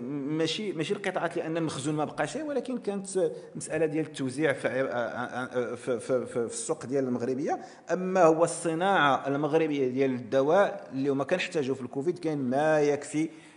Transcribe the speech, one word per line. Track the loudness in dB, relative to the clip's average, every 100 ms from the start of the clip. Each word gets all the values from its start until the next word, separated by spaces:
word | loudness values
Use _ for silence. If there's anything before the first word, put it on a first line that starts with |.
| -4
ماشي، | -4 -2 0 0 -2 -4
ماشي | -4 -2
القطاعات | -2 -2 -2 -2 -4
لان | -4 -2
المخزون | -2 -2 -2 -2
ما | -2
بقاش، | -2 -4 -4
ولكن | -4 -4 -4 -6
كانت | -4 -6 -4 0 0 -2 -12 -12
مساله | -4 0 0
ديال | 0 -4
التوزيع | -4 -4 0 0
في، | 2 0
آه، |
آه، | 0 0 -2 -2 -4 -6 -6 -4 -2 -2
آه، | -4
في، | -2 -2
في، | 0 -2 0
في، |
في | -4 -4
السوق | -4 -6 -6 -2
ديال | -2
المغربيه. | 0 -2 -2 -2 -2 -4 -8 -12 -4
اما | -2 2 6
هو | 8 8
الصناعه | 4 2 -2 0 2 6 6 4 0
المغربيه | 0 2 2 2 2 0
ديال | 2 2
الدواء | 0 0 2 4 6 4 0 -8
اللي | -2 0
هما | 0
كنحتاجوا | 0 0 0 -2 0 -2
في |
الكوفيد | -4 -4 -2 -2
كان | -2 -2
ما | 0 2 4 4
يكفي | 4 2 -2 -2 -2 -6 -20